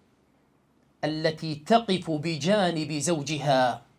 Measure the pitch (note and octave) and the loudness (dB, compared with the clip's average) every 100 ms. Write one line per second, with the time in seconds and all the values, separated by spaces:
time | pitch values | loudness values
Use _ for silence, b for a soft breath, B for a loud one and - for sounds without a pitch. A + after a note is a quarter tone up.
0 | _ _ _ _ _ _ _ _ _ _ | _ _ _ _ _ _ _ _ _ _
1 | D3+ D#3 D#3+ D#3+ D#3+ D3 - A3 A3+ F#3 | -4 0 -2 -2 -6 -8 2 2 4 -2
2 | F3 D3+ E3 D#3+ D3+ G#3 F3+ E3 D3 D3+ | -2 -4 -2 -2 2 2 2 0 -4 -4
3 | E3+ D#3+ C#3+ D3+ C3+ C3 B2+ - - | -2 -2 -2 -2 2 4 2 0 -10